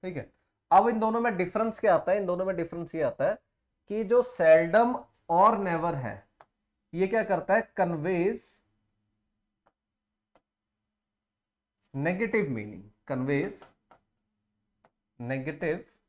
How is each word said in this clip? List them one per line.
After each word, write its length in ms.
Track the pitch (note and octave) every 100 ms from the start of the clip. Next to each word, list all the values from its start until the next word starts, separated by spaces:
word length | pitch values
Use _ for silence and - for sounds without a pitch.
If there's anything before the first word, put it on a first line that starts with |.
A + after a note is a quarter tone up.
ठीक 140 | F#3 D#3+
है। 160 | - _ _ _ _
अब 160 | F3+ A3+
इन 100 | A3
दोनों 220 | A3 A3+
में 160 | A#3 F#3+
डिफरेंस 440 | F3+ G#3+ A3+ A3
क्या 140 | G#3+
आता 180 | E3 -
है? 60 | G3+
इन 80 | F#3+
दोनों 180 | F3+
में 120 | F#3 F3+
डिफरेंस 380 | E3 E3+ E3
ये 80 | E3
आता 220 | C#3+ -
है 140 | D3 G#3+ _ _ _ _ _
कि 160 | G#3
जो 180 | A3+ A#3+
सेल्डम 800 | A#3+ - E3 D#3+ E3+ G3 A#3 B3+ - _ _
और 300 | E3+ G3+ A3+
नेवर 360 | F#3+ E3+ E3+
है, 340 | D3+ A#2+ G2+ - _ - _ _ _ _
ये 120 | E3 F#3+
क्या 180 | A3+
करता 300 | A3 F3+ -
है? 180 | G3+ A3 -
कन्वेज 880 | F3 E3+ D#3 F#3 F3+ A#3 - - _ _ _ _ _ _ _ _ _ _ _ _ _ _ _ _ _ _ _ _ _ _ _ _ _ _ _ _ _ _ _ _ _
नेगेटिव 560 | C3+ D3 F#3 A3+ A3+ E3
मीनिंग, 400 | A#2+ G#2 G#2 - _ -
कन्वेज 580 | C3 C3 C#3+ F#3 - - _ _ - _ _ _ _ _ _ _ _ _ _ _ _
नेगेटिव 640 | A#2+ C3+ C3 D3 E3+ E3+ - _